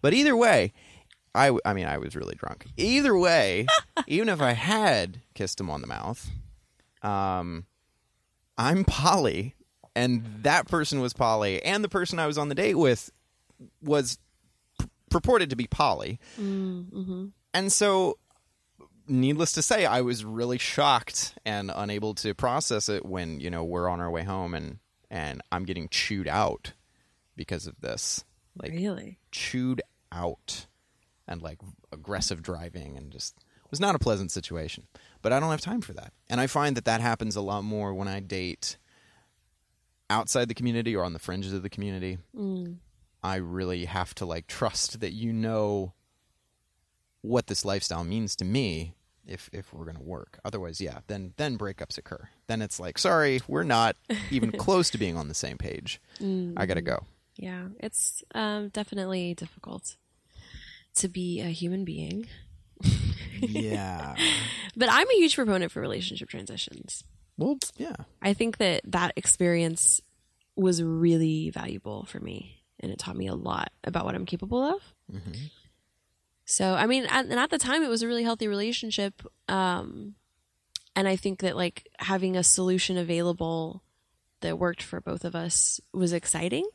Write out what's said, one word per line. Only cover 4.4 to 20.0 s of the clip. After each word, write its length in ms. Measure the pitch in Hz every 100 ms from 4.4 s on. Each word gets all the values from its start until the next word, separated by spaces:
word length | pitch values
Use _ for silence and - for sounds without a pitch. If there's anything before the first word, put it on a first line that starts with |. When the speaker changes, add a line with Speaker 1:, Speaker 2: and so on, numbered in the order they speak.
Speaker 1:
I 120 | 135
had 680 | 117 135 220 208 120 90 107 -
kissed 260 | - 95 -
him 80 | 92
on 100 | 73
the 60 | 60
mouth, 440 | 53 64 120 - - - - _ _ _ _
um, 640 | 104 98 98 92 90 82 87 _ _ _ _ _ _ _ _ -
I'm 280 | 120 180
poly, 680 | 202 - 156 190 127 76 117 - _ _ -
and 300 | - 123 120 113 107
that 260 | 110 160 -
person 320 | 170 151 143
was 120 | 123
poly, 500 | - 120 110 104 95
and 200 | - 196
the 40 | 208
person 300 | 196 175 175
I 80 | 151
was 120 | 151
on 100 | 147
the 60 |
date 200 | 139 208 170
with 340 | 147 117 - _ _ _ _ _ 127 _
was 360 | 151 147 123 - _ _ _ _ _ _
p-, 60 | - _ _
purported 400 | 170 - 240 165
to 60 | 127
be 100 | 120
poly. 520 | - 147 82 - 120 - -
Speaker 2:
Mm, 500 | 202 196 190 180 180
mm-hmm. 360 | 202 185 180 196 - _
Speaker 1:
And 200 | - 196
so, 460 | - 208 190 185 - _ _ _ _ _ _ - _ -
needless 460 | 131 131 147 165
to 100 | -
say, 220 | 160 220 160
I 140 | 120